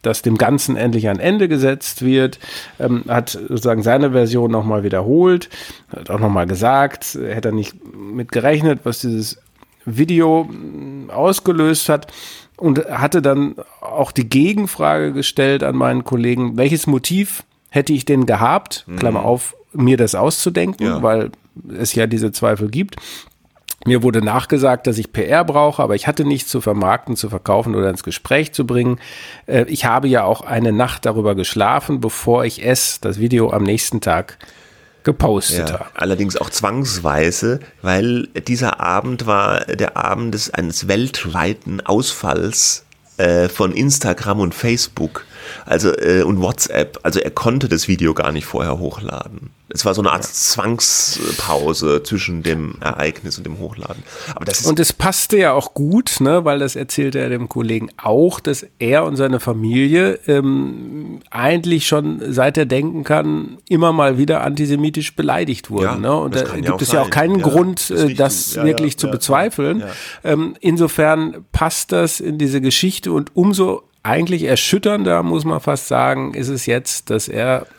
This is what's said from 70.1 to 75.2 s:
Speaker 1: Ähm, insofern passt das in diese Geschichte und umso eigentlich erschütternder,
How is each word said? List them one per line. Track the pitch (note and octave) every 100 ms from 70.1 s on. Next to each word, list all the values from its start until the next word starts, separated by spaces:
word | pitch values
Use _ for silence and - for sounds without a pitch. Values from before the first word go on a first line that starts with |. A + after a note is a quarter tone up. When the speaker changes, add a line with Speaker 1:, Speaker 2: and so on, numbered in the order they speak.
| -
Speaker 1:
Ähm, | E3 D3+ E3 -
insofern | F#3 E3+ E3 - D3+ D#3 D#3+ E3 -
passt | - E3 - -
das | F3+ E3+ -
in | E3 D3+
diese | C#3 C3+
Geschichte | C3 C3+ F#3 F#3 F3+
und | D#3 C#3+
umso | - F#3+ F#3+ F#3 - - _ -
eigentlich | C#3 E3+ F3
erschütternder, | D#3 B2+ - G#3 G3+ G#3 F#3 E3+